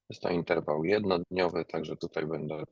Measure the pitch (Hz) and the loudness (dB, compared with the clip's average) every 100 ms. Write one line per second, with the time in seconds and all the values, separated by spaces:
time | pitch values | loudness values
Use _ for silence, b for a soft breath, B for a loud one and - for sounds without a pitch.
0 | _ - 98 87 80 82 78 76 82 104 | _ -6 -2 0 2 0 2 0 4 2
1 | 101 87 90 90 87 82 80 82 78 80 | 4 2 0 0 2 0 -2 -4 -4 -6
2 | 85 80 78 80 76 76 76 | -6 -4 -2 -4 -4 -6 -8